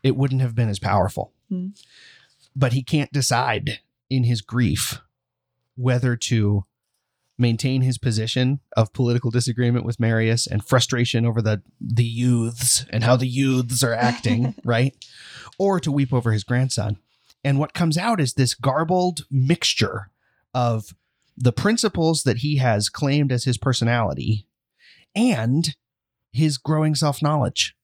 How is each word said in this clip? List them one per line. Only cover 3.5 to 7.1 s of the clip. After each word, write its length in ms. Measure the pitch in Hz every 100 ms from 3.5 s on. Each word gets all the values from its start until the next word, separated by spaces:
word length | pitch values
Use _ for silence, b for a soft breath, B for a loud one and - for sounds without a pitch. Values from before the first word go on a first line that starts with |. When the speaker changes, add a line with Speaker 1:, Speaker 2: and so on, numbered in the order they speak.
| 110 139 - _ _ _
Speaker 1:
in 160 | 131
his 160 | 120 117
grief 600 | - 120 113 - - - _ _ _ _ _ _ _ -
whether 400 | 127 123 127 117
to 480 | - 113 104 101 - _ _ _ _